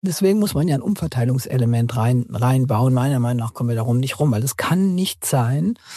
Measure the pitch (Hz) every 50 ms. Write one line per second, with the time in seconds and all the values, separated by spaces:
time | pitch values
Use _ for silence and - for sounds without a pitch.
0 | - 190 170 - 190 190 196 220 208 208 - 135 151 180 147 135 - - 208 -
1 | - 160 - 127 120 120 127 131 123 - - 131 123 117 117 117 117 120 117 120
2 | 110 120 123 123 120 - - 107 110 123 131 131 131 120 113 107 123 131 127 127
3 | 123 139 143 127 120 120 123 120 117 117 - - 127 120 117 113 113 120 120 123
4 | 131 131 - - 147 151 120 104 110 123 - - - - 160 180 190 196 185 180
5 | 185 190 - - - - - 139 120 117 127 143 160 196 240 - _ - -